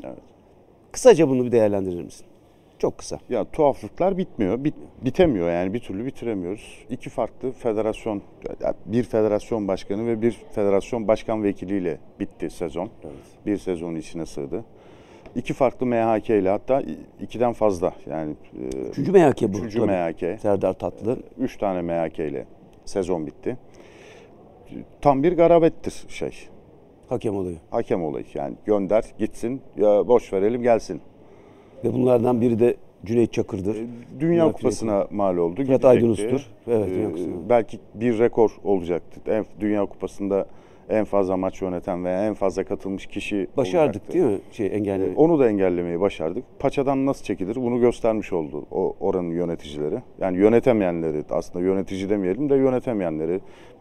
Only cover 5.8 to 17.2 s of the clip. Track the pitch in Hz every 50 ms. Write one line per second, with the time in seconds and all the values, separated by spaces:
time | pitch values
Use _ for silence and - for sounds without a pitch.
5.8 | 120 - 95 98 120 135 - - 117 117 110 95 87 87 104 113 - - - -
6.8 | - - 120 - - 143 - 131 113 - - - - 131 127 - - 120 104 107
7.8 | 107 110 104 - - 113 104 98 - - - - - - - - - - - -
8.8 | - - 107 120 117 - - 113 107 107 104 104 - - 117 110 101 95 95 87
9.8 | - - 98 107 113 117 117 107 113 117 107 - - - - 110 101 101 98 98
10.8 | - - 123 117 107 95 110 107 - - 113 107 104 101 92 - 95 90 101 98
11.8 | 87 85 73 - - - - - 101 98 - - 85 82 - - 90 80 78 85
12.8 | 92 113 - - - 78 69 71 - - - - - 104 104 92 - 95 90 80
13.8 | 85 85 82 80 76 - - 85 80 - - 73 71 69 - 110 - - - -
14.8 | - - - - - - - - - - - - - - 147 - 139 117 - -
15.8 | 127 123 120 113 113 113 113 107 - - 113 101 95 95 101 104 - - 131 139
16.8 | - - - - - - - -